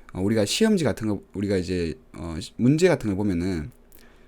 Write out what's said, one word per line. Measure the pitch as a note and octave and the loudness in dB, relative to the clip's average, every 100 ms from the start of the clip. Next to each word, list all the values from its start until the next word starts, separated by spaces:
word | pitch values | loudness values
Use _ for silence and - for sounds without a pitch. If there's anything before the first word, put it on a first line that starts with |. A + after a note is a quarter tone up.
| - | -14
어, | F#2 | -4
우리가 | G2 A2 | 0 2
시험지 | G#2 - A3 G3+ | 0 2 2 4
같은 | B2+ F#2 A2 | 0 -2 -4
거, | G2 - | -4 -6
우리가 | F#2 G2+ F#2+ | -6 0 0
이제, | E2+ F2+ E2+ - - | 0 -2 -2 -6 -14
어, | - E2 D#2+ | -12 -8 -8
시-, | A2 - | -10 0
문제 | A#2+ D#3 F3+ | 2 4 4
같은 | D3 A2 | 2 0
걸 | F#2 | -2
보면은, | G#2 F2 F#2 E2+ A#2 - - - - - | 0 0 -2 -4 -6 -14 -20 -20 -20 -20